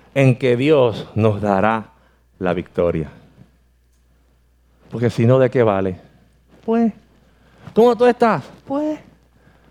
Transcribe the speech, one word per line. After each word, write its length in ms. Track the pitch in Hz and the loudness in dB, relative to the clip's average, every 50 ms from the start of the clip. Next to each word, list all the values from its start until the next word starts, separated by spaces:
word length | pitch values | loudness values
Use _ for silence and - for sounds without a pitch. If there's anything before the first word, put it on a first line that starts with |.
| _ _ - | _ _ -2
en 220 | 139 135 131 120 | 2 2 2 2
que 200 | - 135 127 123 | 2 0 -2 0
Dios 500 | 120 135 151 160 139 127 117 98 - - - - | 0 0 2 2 2 2 0 -2 -6 -10 -8 -2
nos 260 | 107 107 110 104 101 | 0 0 0 0 -2
dará 500 | 101 104 98 95 98 110 110 113 107 - _ _ _ _ _ _ _ _ _ - | -2 -2 -2 0 0 0 -2 -4 -8 -12 _ _ _ _ _ _ _ _ _ -8
la 160 | 95 90 87 | -4 -4 -4
victoria. 560 | 90 82 - - - 90 85 82 80 78 69 - - - - _ - - _ _ _ _ _ _ _ _ _ _ _ _ _ _ _ _ _ _ _ _ _ _ _ _ _ _ _ _ - | -4 -6 -6 -4 -2 -2 -2 -2 -4 -6 -8 -12 -20 -20 -20 _ -20 -20 _ _ _ _ _ _ _ _ _ _ _ _ _ _ _ _ _ _ _ _ _ _ _ _ _ _ _ _ -12
Porque 200 | - 113 120 113 | -6 -4 -2 -2
si 160 | - - 117 | 0 2 2
no, 120 | 117 131 135 | 4 4 4
¿de 120 | 131 120 | 2 2
qué 120 | - 131 | 2 0
vale? 380 | 117 110 101 98 95 92 90 - - _ _ _ _ _ _ _ _ _ _ - - | 2 2 0 0 -2 -4 -6 -10 -14 _ _ _ _ _ _ _ _ _ _ -12 -6
Pues, 280 | 220 226 233 233 220 - - _ _ _ _ _ _ _ _ _ _ _ _ - - - | -4 -2 -2 -2 -2 -4 -8 _ _ _ _ _ _ _ _ _ _ _ _ -18 -4 0
¿cómo 200 | 208 226 247 233 | 2 2 2 2
tú 100 | 208 247 | 2 2
estás? 380 | 247 233 - 240 226 196 143 - - - - - | 2 2 2 2 0 0 -2 -6 -10 -18 -18 -12
Pues, 320 | - 277 285 302 302 302 - - - _ _ _ _ _ _ _ _ _ _ _ _ | -8 -6 -6 -6 -6 -8 -8 -12 -20 _ _ _ _ _ _ _ _ _ _ _ _